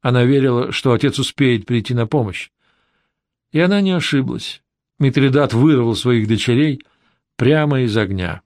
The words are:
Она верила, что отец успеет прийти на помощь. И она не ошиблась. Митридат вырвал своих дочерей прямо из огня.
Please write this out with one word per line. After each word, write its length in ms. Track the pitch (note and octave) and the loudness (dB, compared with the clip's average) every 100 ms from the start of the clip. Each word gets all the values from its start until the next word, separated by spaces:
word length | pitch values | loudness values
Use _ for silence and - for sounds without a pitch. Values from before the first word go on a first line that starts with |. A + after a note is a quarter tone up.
Она 240 | C3 B2 B2 | 0 2 4
верила, 480 | C#3 C3+ A#2+ B2 | 2 2 0 -2
что 180 | - C3+ | -2 0
отец 280 | A#2 C#3+ - | 2 0 -2
успеет 460 | C3 - C3+ A#2 G2 | -6 -2 0 0 -2
прийти 280 | A#2+ G#2 | -4 -2
на 120 | A#2+ A2+ | -4 -2
помощь. 440 | D3+ G#2+ F2 - _ _ _ _ _ _ _ _ _ _ | -2 -4 -8 -16 _ _ _ _ _ _ _ _ _ _
И 80 | D#3 | 0
она 180 | F3+ G3+ | 2 2
не 120 | G3 | 0
ошиблась. 720 | F3+ - C#3+ B2+ A#2 - - _ _ _ _ | -2 0 -2 -2 -6 -10 -16 _ _ _ _
Митридат 540 | C#3 C3 C3+ C3+ C3+ | 0 2 2 2 0
вырвал 420 | A2+ D3 C#3 A#2 G#2 | 2 4 4 0 -2
своих 320 | B2 A#2+ G#2+ | 0 0 0
дочерей 540 | A2 - A#2+ D#3 C3 _ _ _ _ _ - | -2 0 0 0 -4 _ _ _ _ _ -2
прямо 460 | A#2+ D#3 D3+ C3+ | 2 2 2 0
из 120 | B2 G#2+ | 0 -2
огня. 460 | G2+ F#2+ F2+ F2 | -2 -4 -6 -8